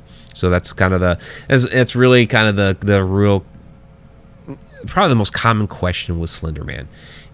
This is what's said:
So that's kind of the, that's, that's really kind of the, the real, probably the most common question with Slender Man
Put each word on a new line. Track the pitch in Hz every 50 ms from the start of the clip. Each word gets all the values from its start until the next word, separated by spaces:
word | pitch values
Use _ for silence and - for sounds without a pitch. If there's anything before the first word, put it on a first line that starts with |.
| - - - - - - -
So | - - 90
that's | 90 90 - - -
kind | - 95 92
of | 92 90
the, | 90 90 87 - - - - - - -
that's, | - 131 123 107
that's | 82 127 123 - -
really | 123 127 127 127 123 120
kind | 110 - 113 110 107
of | 101
the, | 98 101 98 95 - -
the | 101 101 98 95
real, | 92 95 98 104 104 101 95 - - - - - - - - - - - - - - - - - - - - - - 135 - - - - - - -
probably | - 180 202 175
the | 127
most | 113 101 - -
common | - - 117 113 107 107 101
question | - - - 90 90 - - - 87 85
with | 85 80
Slender | - - - 80 78 78 80
Man | - - - 67 - - - - - - - - -